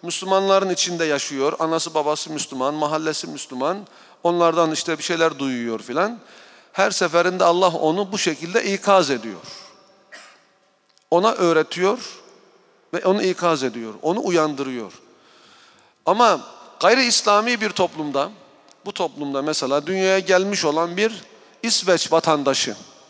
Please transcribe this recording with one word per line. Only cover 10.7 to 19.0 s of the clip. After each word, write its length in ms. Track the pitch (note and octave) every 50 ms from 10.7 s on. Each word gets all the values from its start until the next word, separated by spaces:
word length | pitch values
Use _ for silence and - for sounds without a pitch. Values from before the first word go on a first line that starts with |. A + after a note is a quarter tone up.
| _ _ _ _ _ _ _ _
Ona 220 | D#3+ E3+ F#3+ A3
öğretiyor 680 | - - F#3+ E3+ E3 D#3 D#3 - - E3+ F3+ G3 A#3 A#3+ - - - - - - - _ _ _ _ _ _ _ _ _ _ _ -
ve 100 | F3 -
onu 180 | F#3 F#3+ G#3
ikaz 400 | G#3 F#3 F3 - E3+ F3 D#3+ C#3
ediyor, 320 | C3 B2+ A2 A#2+ A2+ A2 G#2+ -
onu 180 | - D#3 F3+ A3 -
uyandırıyor. 680 | - F3 E3 D#3 D#3 D3 C3+ C#3 C3 C3 A#2+ A2 F#2 - - _ _ - _ _ _ _ _ _ - - - - _ _ _ _ _ _ _ _
Ama 340 | - F#3 G#3+ B3 A3+ F#3 C3+ - - - - - - - -
gayri 240 | - F#3 A#3 C4 B3+
İslami 560 | A#3+ A3 - - G#3+ G#3 G#3 G#3+ A#3+ B3 A3
bir 100 | A3 F3
toplumda, 600 | F3+ - F#3 F3 - D#3 D#3 D3 C3+ C#3 C#3+ F#3 G#3+ - - - _ _ _ _ - _ _
bu 80 | G3
toplumda 500 | G3+ -